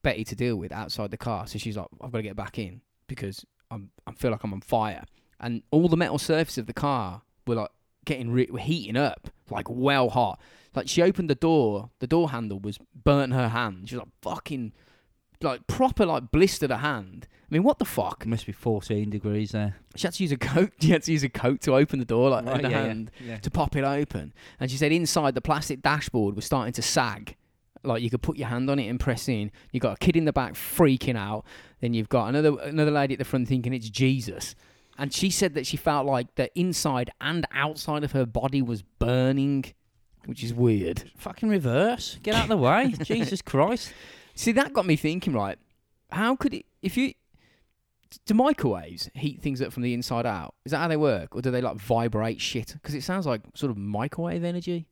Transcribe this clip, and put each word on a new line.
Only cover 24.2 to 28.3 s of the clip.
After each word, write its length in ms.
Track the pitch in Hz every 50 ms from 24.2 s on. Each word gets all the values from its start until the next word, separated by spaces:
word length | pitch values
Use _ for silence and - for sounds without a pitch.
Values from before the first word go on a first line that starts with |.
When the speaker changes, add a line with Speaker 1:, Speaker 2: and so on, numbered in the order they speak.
| 73 73 - - - - - -
Speaker 1:
And 120 | 123 127
she 60 | 127
said 140 | 135 156 147
inside 440 | 160 175 170 151 - 175 151 135 123
the 60 | 127
plastic 400 | - - 151 147 147 - 147 127 -
dashboard 520 | 139 147 147 - - - 120 107 101 101
was 100 | 104 -
starting 280 | - 151 135 113 120 120
to 80 | -
sag. 540 | - - - 160 127 113 101 104 104 - - _ _ _ _ _ _ _ _ - -
Like, 200 | 135 117 113 120
you 80 | 117
could 100 | 123 123
put 160 | - -